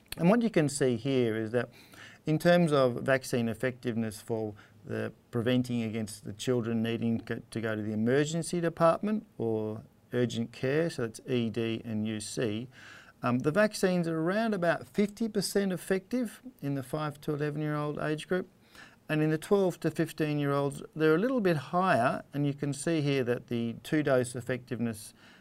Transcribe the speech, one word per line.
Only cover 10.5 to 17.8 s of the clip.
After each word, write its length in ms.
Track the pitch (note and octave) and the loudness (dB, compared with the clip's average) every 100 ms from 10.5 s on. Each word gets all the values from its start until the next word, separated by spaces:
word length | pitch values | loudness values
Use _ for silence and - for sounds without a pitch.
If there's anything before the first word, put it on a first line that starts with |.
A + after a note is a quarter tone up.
care, 400 | - C3 D3 E3 | -4 -2 0 0
so 120 | D3+ | -2
that's 180 | A#2 - - | -6 -6 -2
E 220 | B2+ A2+ | 0 0
D 320 | A2+ A2+ A2+ | -2 -2 -4
and 200 | A#2 G#2+ | -4 -4
U 140 | A2 G#2+ | -2 -4
C, 480 | - - A#2+ A2 B2+ - - - - _ | -6 -4 -2 -2 -8 -16 -20 -20 -20 _
um, 180 | B2+ B2 | -2 0
the 100 | D3+ | 0
vaccines 560 | D#3 G#3+ - F#3+ F3+ E3 | 2 2 2 0 2 0
are 140 | D#3+ | 0
around 340 | E3 G#3 A3+ | 0 0 0
about 320 | G3+ E3+ C#3+ - | 0 0 0 -2
fifty 400 | - G3+ - A3+ | 0 0 0 -2
percent 460 | G#3 F3+ G3+ G3 | -2 0 0 0
effective 720 | F3 - F#3+ F#3+ B3 A3+ - B3+ - | -2 -2 -2 0 -4 -4 -8 -18 -8
in 120 | C#3+ | -4
the 80 | C#3 | -4
five 380 | C3 D#3 D3+ C#3+ | -4 -4 -4 -6
to 100 | - | -6
eleven-year-old 640 | D3 D3 D3 D3+ D3+ | -2 -2 -2 -2 -2